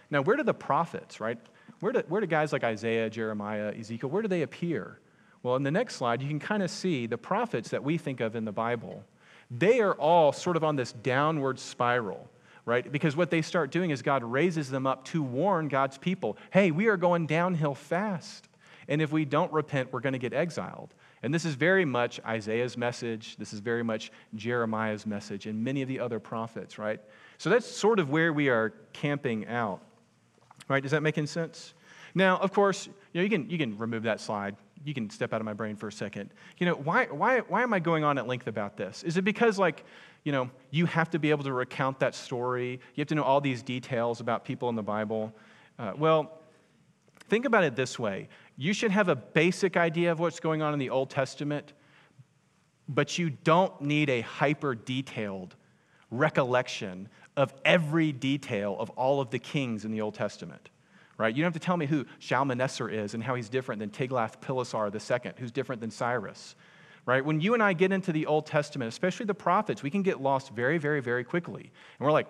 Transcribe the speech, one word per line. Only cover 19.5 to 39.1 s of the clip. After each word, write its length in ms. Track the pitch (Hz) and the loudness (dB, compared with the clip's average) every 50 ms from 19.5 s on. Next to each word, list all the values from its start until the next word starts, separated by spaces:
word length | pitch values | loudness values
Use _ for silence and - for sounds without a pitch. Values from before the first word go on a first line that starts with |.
| 156 | 2
repent, 400 | 156 147 - - 135 127 120 - | 0 0 0 0 -2 -2 -2 -4
we're 80 | 123 | -4
gonna 180 | 120 139 135 127 | -2 -2 -2 -2
get 140 | 127 117 110 | -2 -2 0
exiled." 600 | 135 170 175 - - 92 95 - - - - - _ - - - _ - | 0 -2 -2 -2 -6 -6 -6 -8 -12 -16 -18 -18 _ -20 -20 -12 _ -2
And 120 | 123 147 | 0 0
this 100 | 165 - | 0 0
is 100 | 165 147 | -2 0
very 300 | 123 151 175 190 190 185 | 2 4 4 6 6 4
much 340 | 143 123 123 120 127 - - - | 4 2 2 2 0 -2 -6 -6
Isaiah's 540 | 110 113 113 104 107 110 117 123 127 113 123 | -4 -4 -4 -2 0 0 0 0 -2 -2 -2
message. 580 | 120 120 - - 123 117 113 107 110 - - | -2 -2 -2 -4 -4 -6 -6 -6 -8 -12 -14
This 160 | - 104 - 113 | -12 -12 -10 -10
is 80 | 107 | -8
very 220 | 101 120 117 117 117 | -4 -2 -2 -2 0
much 280 | 113 110 110 113 - - - - _ - | -2 -2 -4 -6 -10 -16 -20 -18 _ -12
Jeremiah's 680 | 107 104 117 123 123 113 113 110 107 110 107 107 104 - | -8 -4 -2 0 0 0 0 0 0 0 -2 -2 -4 -4
message 420 | 107 104 101 104 - 107 101 - | -6 -6 -6 -6 -8 -10 -10 -8
and 160 | 110 107 110 113 | -6 -6 -4 -4
many 200 | 131 135 139 135 | -2 -2 -2 -2
of 60 | 127 | -4
the 120 | 131 - | -4 -4
other 180 | 117 120 117 107 | -4 -4 -4 -6
prophets, 600 | 104 - 123 113 113 117 - 107 92 - - - | -6 -6 -6 -6 -6 -6 -8 -12 -14 -14 -12 -6
right? 220 | 107 107 110 - - - - - - - - - | -4 -4 -4 -6 -8 -16 -20 -20 -20 -20 -14 -6
So 120 | - 156 | 0 2
that's 160 | 202 247 226 | 2 2 2
sort 320 | - - - - 208 233 202 | 0 -4 0 2 4 4 4
of 100 | 170 135 | 2 2
where 220 | 143 160 165 170 156 | 2 2 4 4 2
we 160 | 147 147 135 | 2 4 4
are 220 | 123 113 110 107 - - - - - | 4 4 4 2 -2 -6 -16 -20 -10
camping 540 | - - 147 143 139 - 127 113 110 101 | -6 -4 -2 -2 -2 -2 -2 -2 -2 -4
out, 360 | - 113 120 117 104 92 - - - _ _ _ _ _ _ _ _ _ _ _ - - - - - | -4 -4 -2 -2 -2 -4 -6 -10 -16 _ _ _ _ _ _ _ _ _ _ _ -20 -20 -14 -4 -2
right? 140 | 139 139 135 | 0 0 0
Does 100 | 139 147 | 2 0
that 100 | 151 147 | 2 2
make 160 | 156 156 160 | 2 0 0
any 80 | 151 | -2
sense? 480 | 143 - 170 165 156 - - - - - _ _ - - - - - - | -4 -4 -4 -6 -6 -8 -14 -20 -20 -20 _ _ -20 -20 -20 -14 -4 0
Now, 240 | 170 190 190 185 165 | 4 4 4 4 4
of 140 | 190 190 - | 2 2 4
course, 340 | 208 202 196 185 - - | 4 4 4 4 0 -4
you 60 | - - - - - - | -12 -16 -20 -16 -6 -2
know, 80 | 170 180 | 0 2
you 80 | 208 | 2
can, 200 | 226 170 127 - | 2 0 0 -2
you 80 | 170 165 | -2 -2
can 180 | 147 117 104 101 | -2 -2 -2 -4
remove 260 | 113 113 117 110 107 | -4 -4 -2 -2 0
that 160 | 117 107 101 | 0 0 0
slide. 360 | - - 110 104 98 101 101 - - _ _ - 143 | -2 -4 -4 -4 -4 -4 -6 -10 -14 _ _ -12 -10
You 100 | 147 151 | -8 -6
can 160 | 127 110 101 | -4 -6 -6
step 220 | - - 127 117 120 | -6 -6 -4 -2 -2
out 80 | 110 | -4
of 40 | 110 | -4
my 80 | 110 104 | -4 -6
brain 240 | 101 113 107 104 | -6 -6 -6 -6
for 120 | 101 117 104 | -8 -10 -10
a 40 | 101 | -8
second. 400 | - 117 101 - 104 101 95 - - - - - - | -8 -8 -8 -8 -8 -12 -12 -14 -20 -20 -18 -6 -2
You 80 | 180 | 0
know, 80 | 175 160 | 0 0
why, 320 | - 139 151 175 247 254 | 0 0 0 2 2 2
why, 340 | - - 143 190 233 262 240 | 0 0 0 2 2 4 2
why 220 | - - 170 208 247 | 2 0 0 2 2
am 100 | 247 214 | 2 2
I 80 | 185 | 2
going 240 | 156 170 165 156 151 | 2 2 2 4 4
on 120 | 147 143 | 4 2
at 100 | 135 113 | 2 0
length 200 | 120 127 123 - | -2 -4 -4 -4
about 300 | 123 107 110 104 101 - | -4 -4 -4 -4 -4 -4
this? 260 | - 104 92 104 - - | -6 -8 -8 -8 -8 -6
Is 140 | 170 | -2